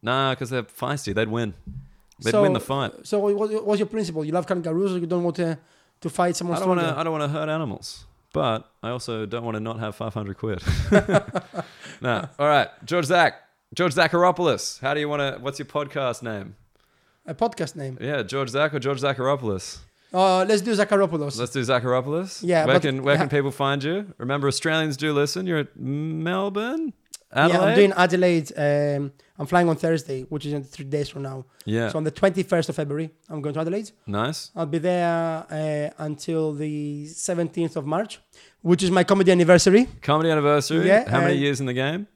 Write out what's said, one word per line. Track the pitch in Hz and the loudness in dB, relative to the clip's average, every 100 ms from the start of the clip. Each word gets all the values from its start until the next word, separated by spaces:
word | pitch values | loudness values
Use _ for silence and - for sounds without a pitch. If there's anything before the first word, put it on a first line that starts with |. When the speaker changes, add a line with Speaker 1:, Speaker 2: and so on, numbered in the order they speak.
Speaker 1:
Nah, | 110 131 135 131 | -2 0 0 -2
'cause | 123 | -4
they're | 127 | -6
feisty. | 110 - 127 143 - | -6 -8 -6 -4 -4
They'd | 98 110 | -2 0
win. | 113 113 87 - - - _ _ _ | 0 -4 -6 -14 -16 -18 _ _ _
They'd | - | 0
Speaker 2:
So, | 214 | 4
Speaker 1:
win | 147 | 4
the | 131 | 2
fight. | - 139 127 - | -2 -2 -4 -6
Speaker 2:
so | - 208 | -4 0
what, | 202 202 214 214 202 | 0 0 0 -2 0
what's | 208 | 0
your | 208 | 0
principle? | 220 185 156 | -2 -4 -4
You | 151 | -2
love | 175 170 | -2 -2
kangaroos | 180 165 160 196 | -4 -2 -2 0
or | 180 | -2
you | 170 | -2
don't | 180 | -2
want | 175 160 | -2 0
to, | 170 156 _ _ _ _ | -2 -4 _ _ _ _
to | 160 | -8
fight | - 175 170 | 0 0 0
someone | 175 170 | -2 0
Speaker 1:
I | |
don't | 190 | 2
wanna, | 180 | 2
Speaker 2:
stronger? | 170 147 | 2 0
Speaker 1:
I | |
don't | 165 | -2
wanna | 156 143 | -2 -2
hurt | 151 156 | -2 -2
animals, | 156 147 - - - - _ _ | -2 -4 -6 -12 -18 -20 _ _
but | 151 139 110 - _ | -2 0 -2 -6 _
I | 110 | -8
also | 123 120 113 107 | -6 -6 -6 -4
don't | 117 | -6
wanna | 117 110 | -4 -4
not | 110 113 | -6 -6
have | 107 - | -8 -6
five | 113 | -8
hundred | 110 101 95 | -6 -8 -6
quid. | 113 92 - | -6 -4 -2
<laughs> | - - | -2 4
Speaker 2:
<laughs> | 202 - 196 - 185 - 185 - - - - | 2 4 0 0 -8 -8 -12 -12 -16 -20 -8
Speaker 1:
Nah. | 127 110 - - | -2 -2 -4 -2
All | 147 | 2
right, | 147 113 - | 4 2 -4
George | 110 175 143 | -4 -2 2
Zach, | 175 151 - _ _ _ | 4 4 2 _ _ _
George | - 175 | 0 0
Zacharopoulos. | 139 165 170 180 170 175 120 - - | 2 2 4 4 4 2 0 -4 -6
How | 135 | -4
do | 147 | -2
you | 147 | -2
wanna, | 147 139 123 | -2 -4 -4
what's | 127 139 | -8 -10
your | 139 | -8
podcast | 147 143 147 131 113 | -6 -6 -4 -4 -4
name? | 120 107 98 104 _ _ _ _ _ _ - | -8 -8 -10 -18 _ _ _ _ _ _ -14
Speaker 2:
A | |
podcast | 151 226 - 160 - | -4 -4 -2 -8 -6
name? | 139 127 | -10 -8
Speaker 1:
Yeah, | 127 147 | -4 -4
George | 98 139 131 | -4 -4 -2
Zach | 131 151 | 0 0
or | 143 | 0
George | 127 135 | -2 -2
Zacharopoulos? | 139 123 127 143 117 95 - - - _ _ | -2 -2 -2 -2 -2 -6 -8 -16 -20 _ _
Speaker 2:
Uh, | 185 190 185 185 | 2 4 4 4
let's | 214 | 2
do | 202 | 2
Zacharopoulos. | 208 208 202 196 160 143 113 | 0 2 2 2 0 -4 -4
Speaker 1:
Let's | 120 | -4
do | 139 | -2
Zacharopoulos? | 120 127 123 127 131 156 185 - | 0 0 2 0 0 -4 -6 -6
Speaker 2:
Yeah, | 180 170 156 | 0 2 4
Speaker 1:
Where | |
Speaker 2:
but | 170 | 4
Speaker 1:
can, | 156 131 | 2 0
where | 135 143 | 2 2
can | 143 | 2
Speaker 2:
ha- | 143 | 2
Speaker 1:
people | 139 | 0
find | 131 139 139 | 0 -2 0
you? | 139 185 202 - | -2 -4 -6 -10
Remember, | 123 143 139 | -4 0 0
Australians | 131 160 160 156 131 | 0 0 0 0 -2
do | 151 | 0
listen. | 147 147 180 185 | 2 0 -2 -2
You're | 160 | -2
at | 143 - | -2 -8
Melbourne? | 127 143 156 160 160 185 202 196 226 320 311 - _ - _ | -6 -4 -4 -4 -2 -2 -2 -4 -4 -4 -6 -8 _ -20 _
Adelaide? | 127 160 | 2 4
Speaker 2:
Yeah, | 175 | 6
I'm | 190 226 | 6 8
doing | 202 | 6
Adelaide. | 180 180 180 180 170 143 - | 6 4 6 4 2 0 -2
Um, | 147 147 147 143 143 - _ - | 0 2 2 0 -4 -10 _ -10
I'm | 143 | 0
flying | 175 170 | 4 4
on | 160 | 2
Thursday, | 165 160 - 135 131 | 0 0 -2 -8 -6
which | 151 | -8
is | 147 | -4
in | 147 | -6
three | 135 - | -8 -14
days | 135 147 147 | -6 -4 -4
from | 143 | -6
now. | 135 135 127 _ | -10 -10 -14 _
Speaker 1:
Yeah. | - 110 117 | -2 -2 0
Speaker 2:
So | 160 | -2
on | |
the | 156 | -4
twenty-first | - 196 175 175 175 160 | 2 2 2 0 0 0
of | 156 | -4
February, | 151 143 160 - _ | -4 -4 -6 -12 _
I'm | 151 | -8
going | 143 | -6
to | 147 | -4
Adelaide. | 160 196 208 _ - | -4 -4 -8 _ -6
Speaker 1:
Nice. | 101 123 160 - | -2 -2 -4 -12
Speaker 2:
I'll | - 160 | -8 -4
be | 160 | -2
there, | 170 180 170 165 165 160 - | 0 0 0 0 -2 -6 -8
uh, | 156 156 151 147 - | -6 -4 -2 -4 -6
until | 156 147 - 160 156 | -8 -8 -4 -2 -2
the | 143 151 151 147 147 147 | -4 -6 -6 -6 -8 -12
seventeenth | 170 - 175 165 - 165 160 | -8 -4 -2 -2 -2 -4 -4
of | 143 | -2
March, | 160 214 - _ _ - _ | -2 -4 -10 _ _ -20 _
which | 170 175 | 2 2
is | 185 | 4
my | 185 | 2
comedy | 175 196 185 | 4 4 6
anniversary. | 180 165 175 190 196 254 - | 6 8 8 8 6 4 -4
Speaker 1:
Comedy | - 151 165 | 0 2 4
anniversary? | 156 147 147 135 160 185 | 4 4 4 2 0 4
Speaker 2:
Yeah, | 202 254 | 4 4
Speaker 1:
How | 131 | 0
many | - | 2
Speaker 2:
and | 143 | 2
Speaker 1:
years | 143 131 | 0 0
in | 135 | -2
the | |
game? | 123 135 170 208 | -2 -2 -4 -8